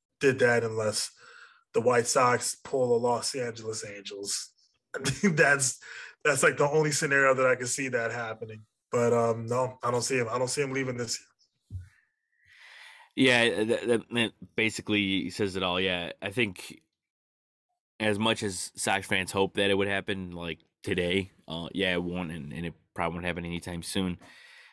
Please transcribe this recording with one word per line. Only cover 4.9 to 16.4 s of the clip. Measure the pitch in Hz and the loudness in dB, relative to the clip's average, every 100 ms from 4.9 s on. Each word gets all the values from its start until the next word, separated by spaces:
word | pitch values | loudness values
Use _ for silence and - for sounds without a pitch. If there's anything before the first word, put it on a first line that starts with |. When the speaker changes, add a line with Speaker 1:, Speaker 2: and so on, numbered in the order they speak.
| - | -6
Speaker 1:
I | |
think | - - 208 156 | -4 0 2 4
that's, | 143 139 131 - - - - - | 4 4 0 -4 -12 -16 -18 -4
that's, | 151 131 | 0 4
like, | 160 143 | 4 4
the | 143 | 2
only | 156 151 | 4 2
scenario | 143 151 139 135 | 0 2 4 6
that | 131 131 | 6 4
I | 123 | 2
can | 123 | -2
see | - 131 | -4 -2
that | 120 113 | -2 -2
happening. | 117 113 110 110 110 - _ _ | -4 -8 -10 -12 -14 -20 _ _
But, | 123 117 | 2 4
um, | 117 117 113 113 | 4 4 0 -2
no, | 120 127 - | -2 -2 -2
I | 120 | -2
don't | 123 | -2
see | 117 131 | 0 0
him. | 113 | 0
I | 123 | -2
don't | 127 | -2
see | 147 | -2
him | 135 | -2
leaving | 131 131 120 | -2 -4 -4
this | 117 - | -6 -6
year. | - _ _ _ - 95 - _ _ _ _ _ _ - - - - - - | -10 _ _ _ -16 -16 -16 _ _ _ _ _ _ -20 -20 -20 -20 -20 -8
Speaker 2:
Yeah, | - 131 120 117 92 110 | 2 6 6 4 4 2
that, | 113 107 | 0 2
that, | 117 - | 0 0
that | 120 110 - - - | -2 -2 -4 -10 -2
basically | 110 - - 104 98 95 87 | -2 -2 0 2 2 0 -2
says | - 101 92 | -2 -2 -2
it | |
all. | 92 90 | -2 0
Yeah, | 95 90 85 - | 0 -2 -6 -8
I | 98 | -6
think | 104 | -2